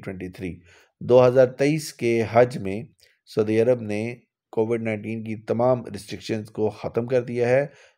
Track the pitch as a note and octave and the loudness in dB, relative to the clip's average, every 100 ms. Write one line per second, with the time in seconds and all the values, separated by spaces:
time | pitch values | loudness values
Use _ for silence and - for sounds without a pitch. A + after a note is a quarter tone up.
0 | G2 F#2 F2+ - F#2 D#2 _ _ _ - | -10 -10 -10 -8 -10 -10 _ _ _ -6
1 | G2+ B2 B2+ B2+ B2+ B2+ C#3+ D#3 D3+ - | 4 6 6 6 4 4 0 0 -4 -4
2 | A#2 A#2 G#2 A2+ B2 - F#2+ G2+ - _ | 0 0 2 4 4 0 -6 -8 -10 _
3 | _ _ _ - G#2+ A2 A#2 B2 G#2+ G#2 | _ _ _ -2 0 2 2 2 -2 -6
4 | A#2 A#2+ _ _ _ - A2 A#2 A2+ G#2+ | -6 -10 _ _ _ -4 -2 -2 -4 -6
5 | G#2+ A2+ A2 G#2+ - A2+ B2 B2 A2+ - | -6 -8 -8 -8 -4 0 2 0 -4 -12
6 | - G#2+ - A2 G#2 - G#2+ - E2+ A#2 | -12 -12 -6 -6 -6 -4 -4 -4 -6 -4
7 | A#2+ B2+ A#2+ A#2+ A#2+ C3 C#3+ _ _ | -2 -2 -2 -2 2 2 0 _ _